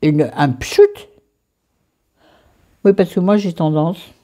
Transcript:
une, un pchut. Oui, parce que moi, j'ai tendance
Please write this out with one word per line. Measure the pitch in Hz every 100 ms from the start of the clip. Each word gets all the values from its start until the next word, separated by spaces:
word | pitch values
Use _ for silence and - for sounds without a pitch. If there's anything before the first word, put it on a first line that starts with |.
une, | 156 147 139 -
un | 147
pchut. | 123 - - 403 415 - _ _ _ _ _ _ _ _ _ _ _ _ _ _ _ _ _ 202
Oui, |
parce | 196 180
que | -
moi, | 180 208
j'ai | 196
tendance | 170 160 156 160 185 - _